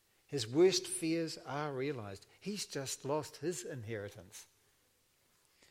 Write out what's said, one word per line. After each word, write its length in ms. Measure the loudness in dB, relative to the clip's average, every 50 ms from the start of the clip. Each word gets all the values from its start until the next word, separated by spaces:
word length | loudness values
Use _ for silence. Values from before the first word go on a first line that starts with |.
| _ _ _ _ _
His 200 | -4 -2 -2 -2
worst 400 | 4 8 8 8 10 8 6 0
fears 520 | -2 -4 -2 0 2 2 2 0 -2 -4 -6 -8
are 240 | -6 -4 -2 -2 -2
realized. 540 | -2 0 0 -2 -2 -4 -4 -6 -8 -10 -14 -18 -18 -10
He's 240 | -6 -6 -4 -4 -6
just 400 | -6 -4 -4 -4 -4 -6 -4 -2
lost 320 | 0 0 0 -2 -4 -8
his 260 | -6 -4 -4 -4 -4 -6
inheritance. 840 | -8 -8 -6 -6 -4 -4 -4 -6 -8 -10 -12 -16 -16 -16 -18 -18 -20 _ _ _ _ _ _ _ _ _ _ _ _ _ _ _ _ _ _ _ _ _ _ -20 -20